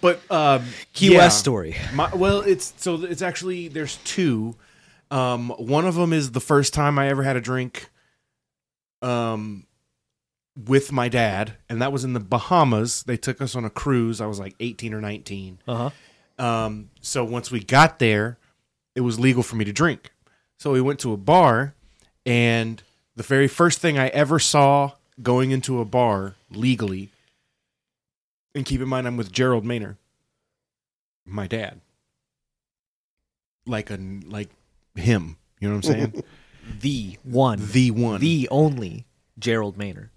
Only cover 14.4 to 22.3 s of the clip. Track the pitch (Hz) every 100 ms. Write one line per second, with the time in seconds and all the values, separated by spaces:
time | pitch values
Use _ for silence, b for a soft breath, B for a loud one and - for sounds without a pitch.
14.4 | 98 _ 120 110 117 107 104 104 - 98
15.4 | 95 90 - 120 123 b b b b -
16.4 | 123 113 110 107 107 _ - 139 120 120
17.4 | - 123 101 135 160 - 117 104 110 123
18.4 | _ _ _ _ _ - 123 113 131 123
19.4 | 117 113 104 104 165 123 - _ _ _
20.4 | _ _ 151 131 131 143 127 104 98 175
21.4 | 160 113 143 - _ _ _ _ -